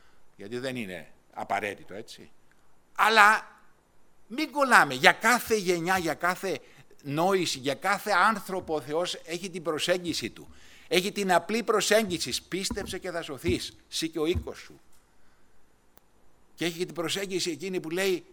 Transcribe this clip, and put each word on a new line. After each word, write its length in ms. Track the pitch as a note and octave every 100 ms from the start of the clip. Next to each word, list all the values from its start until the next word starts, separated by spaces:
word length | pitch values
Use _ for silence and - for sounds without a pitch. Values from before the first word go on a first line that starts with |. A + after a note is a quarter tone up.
| - - - -
Γιατί 220 | G2+ B2
δεν 180 | C3 B2+
είναι 360 | G2 F2 D2 - _
απαραίτητο, 600 | - G#2+ G2 G2+ - -
έτσι. 380 | G2 - - - - - - - - _ -
Αλλά 520 | G#3 A3 G#3 G#3+ - - - - _ - - - -
μην 240 | A#3+ D4+
κολλάμε. 420 | C#4 C4 G#3 D3+
Για 180 | B2+ F3+
κάθε 440 | - A3+ A#3+ - A3
γενιά, 420 | F3+ F3 E3+ F#3+
για 160 | D#3+
κάθε 460 | C#3 F3 F3+ F#3+ C#3 - - - -
νόηση, 540 | C#3 D3 F3+ F#3+ D#3 C#3
για 140 | C3
κάθε 380 | C3+ F#3+ G3+ G#3+
άνθρωπο 640 | F#3+ G3+ G#3 - F#3+ E3+ D3+
ο 60 |
Θεός 400 | C3 D#3 F3 F#3 D#3+
έχει 240 | E3+ F#3+
την 140 | F3
προσέγγιση 680 | E3 D3+ - F3+ F3 - G#2+
του. 240 | D#2 - - - - -
Έχει 200 | F3 G3
την 220 | G3+ F#3+
απλή 300 | E3+ - A3+
προσέγγιση, 800 | G#3 G3+ - G#3 G#3 E3 C3 - -
«Πίστεψε 500 | F3+ F#3+ G3+ F#3+ F#3
και 140 | F#3
θα 100 | E3+
σωθείς, 560 | D#3 C#3 B2+ A#2+ - - -
σύ 220 | - D#3+
και 100 | D#3+
ο 60 | D#3
οίκος 320 | F#3 C3 -
σου». 220 | - - - - _ - - - - - - _ _ - _ _ - - - -
Και 100 | E3
έχει 120 | E3
και 80 | F3+
την 100 | D#3
προσέγγιση 560 | D#3+ F#3+ G3 F#3 F3
εκείνη 280 | C#3+ F#3+ F3+
που 100 | D#3
λέει, 360 | F3 G3 F3 -